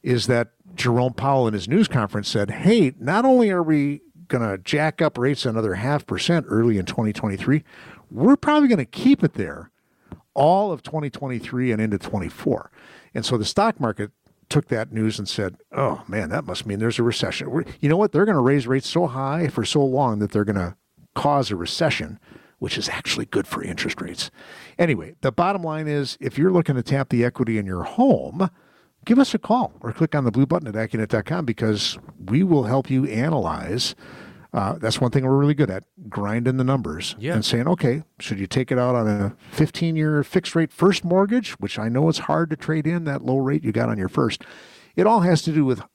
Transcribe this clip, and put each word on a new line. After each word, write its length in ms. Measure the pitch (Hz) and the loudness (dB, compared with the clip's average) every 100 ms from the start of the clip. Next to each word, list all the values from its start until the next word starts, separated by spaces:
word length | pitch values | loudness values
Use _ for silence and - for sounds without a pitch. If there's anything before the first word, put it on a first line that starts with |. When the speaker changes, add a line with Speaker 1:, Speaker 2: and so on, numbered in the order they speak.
Speaker 1:
is 260 | 151 123 107 | 0 0 2
that 240 | 120 117 _ - | 0 0 _ -20
Jerome 400 | - 123 120 127 | -4 0 2 0
Powell 340 | 120 135 135 117 | -2 0 2 2
in 40 | |
his 140 | 107 92 | -2 0
news 220 | 170 220 | 2 2
conference 400 | 135 104 104 101 | 0 -2 -4 -4
said, 200 | 113 101 | -2 -2
"Hey, 440 | 107 185 233 143 - | 0 2 4 2 0
not 280 | 123 196 262 | -2 2 4
only 240 | 254 220 | 4 4
are 100 | 185 | 2
we 400 | 160 151 143 143 _ _ - | 2 2 2 -4 _ _ -4
gonna 280 | 127 110 95 | -2 -2 -4
jack 440 | - 147 151 - | -2 0 0 0
up 160 | 156 - | -2 2
rates 280 | 127 139 135 | 0 0 -2
another 280 | 110 107 92 | 0 -2 -2
half 300 | 120 147 - | -2 -2 -2
percent 380 | 92 - 170 - | -4 2 0 2
early 300 | 107 117 104 | 2 2 2
in 80 | 90 | -2
twenty 260 | - 110 | -2 -2
twenty-three, 540 | 104 107 98 - 147 - - - - _ | -2 -6 -4 0 0 0 -20 -20 -20 _
we're 280 | 107 180 285 | 0 4 4
probably 320 | - 302 277 | 4 4 4
gonna 160 | 208 123 | 2 0
keep 360 | - 254 277 165 | 0 4 4 2
it 80 | |
there 360 | - 87 73 85 _ _ _ _ - _ | 0 -6 -8 -16 _ _ _ _ -20 _
all 380 | - 147 190 208 | 2 4 4 2
of 100 | 151 | -4
twenty 280 | - 156 147 | -6 -6 -6
twenty-three 640 | - 139 120 113 127 127 | -8 -8 -8 -6 -2 0
and 80 | 107 | 0
into 160 | 110 101 | 0 -2
twenty-four." 720 | - 104 85 - - - - _ - - _ | -4 -6 -8 -6 -2 -2 -6 _ -20 -20 _
And 120 | - 110 | -8 -2
so 120 | 123 | -2
the 60 | |
stock 340 | 104 - 220 220 | -2 0 0 0
market 300 | 123 - 104 _ _ _ _ | -4 -4 -8 _ _ _ _
took 200 | 147 - | -2 0
that 220 | 117 107 | -4 -4
news 260 | 110 110 107 | -2 -2 -2
and 80 | 98 | -8
said, 280 | - 95 92 _ | -4 -6 -8 _
"Oh, 320 | - 135 - - | -4 -4 -4 -6
man, 220 | 104 82 | -6 -4
that 160 | 104 143 | -6 -6
must 200 | 90 - | -10 -6
mean 140 | 101 | -2
there's 200 | 113 117 | -2 0
a 40 | |
recession." 480 | 117 110 92 - - | 0 0 -4 -6 -6
We're, 140 | 87 - - | -6 -6 -2
you 80 | 143 | 0
know 80 | 165 | 2
what? 160 | 214 | 2
They're 120 | 147 208 | 2 2
gonna 160 | 170 | 4
raise 260 | 123 143 120 | 4 2 2
rates 200 | 131 - | -2 0
so 200 | 160 175 | -2 -2
high 420 | 127 135 156 156 | -4 -4 -2 -2
for 160 | - 107 | -2 0
so 180 | 151 139 | 2 2
long 340 | 127 131 104 | 2 0 0
that 120 | 104 | -2
they're 140 | 107 104 | 0 2
gonna 320 | 101 87 - _ _ _ - | 0 -4 -8 _ _ _ -2
cause 360 | 147 143 123 | 0 2 0
a 40 | 95 | -4
recession, 600 | 87 - 156 - 76 95 _ - _ _ | -6 -2 0 0 -6 -14 _ -20 _ _
which 180 | - - | -8 -6
is 100 | - | -6
actually 360 | - - - - | -6 -6 -6 -2
good 220 | 101 - | -4 -4
for 140 | - | -8
interest 400 | - 82 - - | -8 -6 -6 -6
rates. 300 | - - - _ - - - - | -10 -10 -12 _ -20 -20 -16 -2
Anyway, 360 | 170 113 156 - | 0 0 -4 -4
the 100 | 139 | -4
bottom 300 | 110 175 202 | 0 0 0
line 240 | 170 156 156 | -4 -6 -4
is, 300 | 147 135 - | -4 -4 -6
if 160 | 127 - | -8 0
you're 140 | 175 | 4
looking 240 | 180 160 131 | 4 2 -2
to 80 | |
tap 260 | 113 139 135 | 0 -2 0
the 140 | 120 120 | 2 2
equity 320 | - 117 110 | 0 -2 0
in 80 | 98 | -2
your 180 | 92 | -4
home, 680 | 85 - 269 185 65 139 185 _ _ _ _ _ - | -4 2 4 4 0 -2 -4 _ _ _ _ _ 2
give 140 | 240 | 4
us 140 | 269 | 4
a 60 | - | 0
call 340 | - 240 - - | 0 0 0 -6
or 100 | 113 | -10
click 200 | - 160 | -2 0
on 120 | 147 127 | 2 2
the 60 | |
blue 140 | 110 135 | 2 2
button 220 | 170 139 | 2 -2
at 80 | 104 | -6
accunet 320 | 110 113 107 | -4 -2 0
dot 180 | 113 101 | -2 -2
com 200 | 170 139 | -4 -4
because 520 | 110 113 107 - - - - | -2 0 0 -4 -8 -16 -18
we 200 | 90 123 | -2 2
will 200 | 185 151 | 4 4
help 260 | 110 131 135 | 4 0 0
you 160 | 131 135 | 0 0
analyze. 920 | 110 143 151 85 76 80 117 - - - - - - - | -2 0 0 -2 -6 -6 -4 -4 -8 -20 -20 -20 -20 -8
Uh, 200 | - 98 - | -4 -2 -2
that's 200 | 110 110 | -4 0
one 100 | 123 | 0
thing 140 | 139 | 0
we're 140 | 131 139 | 2 4
really 160 | 143 | 4
good 180 | 143 127 | 2 0
at, 140 | 95 - _ 110 | -2 -10 _ -10
grinding 480 | 101 101 113 120 131 | -6 -4 0 0 0
the 60 | 127 | 2
numbers 500 | 135 87 78 - - | 0 -2 -6 -10 -8
Speaker 2:
Yeah. 180 | 123 175 | -4 -2
Speaker 1:
and 100 | - | 0
saying, 240 | 117 135 | -2 0
"Okay, 340 | 180 131 135 - _ | 0 0 -2 -6 _
should 180 | - 101 | -10 -6
you 100 | 98 | -2
take 220 | 131 127 | -2 0
it 80 | 127 | 0
out 180 | 123 123 | 2 2
on 120 | 107 | 0
a 260 | 104 101 - - | 0 -2 -6 -14
fifteen-year 720 | - 156 - 170 160 156 151 139 | -2 -2 0 -2 0 0 0 0
fixed 300 | 185 - 170 | -2 0 0
rate 180 | 160 | -2
first 320 | - 185 190 175 | 2 2 2 2
mortgage," 460 | 185 202 247 214 | 2 4 2 -2
which 260 | - 101 - | -8 -8 -4
I 80 | 110 | -2
know 220 | 123 160 | 2 2
it's 100 | 156 | 2
hard 300 | - 156 165 | 0 0 0
to 80 | 156 | -4
trade 280 | - 156 151 | -2 -2 0
in 200 | 175 160 | -2 -2
that 180 | 139 | -4
low 140 | 123 135 | 0 0
rate 260 | 131 151 | 2 0
you 80 | 127 | 0
got 160 | 110 117 | 0 0
on 100 | 110 | 0
your 120 | 92 | -2
first. 340 | - 123 - - - - - _ - | 2 0 0 -12 -20 -20 -20 _ 2
It 100 | 196 | 4
all 140 | 226 | 4
has 200 | 180 165 | 4 4
to 100 | - | 2
do 100 | 156 | 2
with 180 | 135 120 - | 2 0 -6